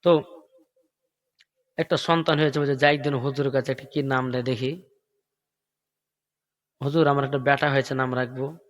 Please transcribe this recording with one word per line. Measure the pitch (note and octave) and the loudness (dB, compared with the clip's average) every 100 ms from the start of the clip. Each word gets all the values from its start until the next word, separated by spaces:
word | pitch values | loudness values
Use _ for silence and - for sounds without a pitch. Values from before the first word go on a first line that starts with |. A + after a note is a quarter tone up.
তো | F3 E3 - - _ _ _ _ _ _ _ _ _ _ _ _ _ - | 4 4 2 -18 _ _ _ _ _ _ _ _ _ _ _ _ _ -8
একটা | D#3+ F3 | -2 -2
সন্তান | - E3 D#3+ D3+ | 2 0 2 2
হয়েছে, | D#3 D3 | 2 0
বলছে, | C#3+ C3+ | -2 2
"যাই | D3 | 2
একদিন | D3 C#3 | 2 0
হুজুরের | C#3 C3 C#3 C#3 | -2 -4 -2 -2
কাছে, | C3+ B2+ | -2 -2
একটা | C3 - | -6 -6
কি | D#3 | -6
নাম | C#3 C3 B2+ | -2 -2 -2
দেয় | B2 | -4
দেখি। | B2 A#2+ B2+ E3+ - _ _ _ _ _ _ _ _ _ _ _ _ _ _ _ _ _ _ _ | -4 -4 -4 -8 -16 _ _ _ _ _ _ _ _ _ _ _ _ _ _ _ _ _ _ _
হুজুর, | C3+ D#3+ D3 | -4 2 2
আমার | C#3+ | 2
একটা | C3+ C#3 | 0 -2
বেটা | C3 C#3 D3+ | 2 2 2
হয়েছে, | C3+ C3 | 0 0
নাম | C3 C3 | -2 -2
রাখবো।" | B2+ B2 C3 C#3 E3 _ | -2 -4 -6 -8 -10 _